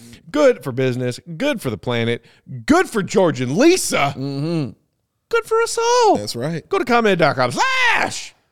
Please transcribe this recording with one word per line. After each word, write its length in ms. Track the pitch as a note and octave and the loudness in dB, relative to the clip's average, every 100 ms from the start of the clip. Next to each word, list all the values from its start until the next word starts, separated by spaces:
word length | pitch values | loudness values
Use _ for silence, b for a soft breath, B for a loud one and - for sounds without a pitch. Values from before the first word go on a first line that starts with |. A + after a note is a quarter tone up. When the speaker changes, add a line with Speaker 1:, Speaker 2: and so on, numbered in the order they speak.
| A#2 A#2 - | -20 -20 -6
Speaker 1:
Good 320 | C#4+ C#4+ G3 | 2 4 2
for 100 | C#3 | -4
business, 460 | B2 C3 B2 B2 A#2+ - D#3+ | -2 -2 0 -4 -6 -12 -4
good 240 | C#4 C4 | -4 -2
for 80 | C3+ | -4
the 80 | G#2+ | -6
planet, 460 | - A#2 A#2 A#2+ b b - C3 A2 | -4 -2 0 -4 b b -16 -12 2
good 220 | E4 F4 | 2 2
for 120 | A3+ | -2
George 380 | D#3 G3 F3+ B2+ | -2 2 2 0
and 160 | B2 D3+ | -2 2
Lisa, 560 | D#4+ F#4 - - C#3 - | 4 2 0 0 -2 -2
Speaker 2:
Mm-hmm. 540 | C#3 C#3 D#3 E3+ B2+ - _ _ _ _ _ | -8 -6 -4 -2 -4 -8 _ _ _ _ _
Speaker 1:
good 140 | A#4 | -4
for 160 | A4 A4 | 0 -2
us 160 | A4+ A#4 | 0 0
all. 380 | A#4 B4 A4 C#4 | 2 4 4 2
Speaker 2:
That's 200 | G#3+ A#2+ | -2 -6
right. 320 | C#3 E3+ - | -6 -6 -4
Speaker 1:
Go 100 | G4 | -4
to 60 | |
comed 320 | - A#3+ A3 F#3 | 2 2 2 4
dot 180 | D#3 B2+ | 2 2
com 140 | B2+ | 0
slash 840 | C3 B4+ C5 B4 G#4 - - - _ _ | 0 0 2 2 0 -2 -6 -14 _ _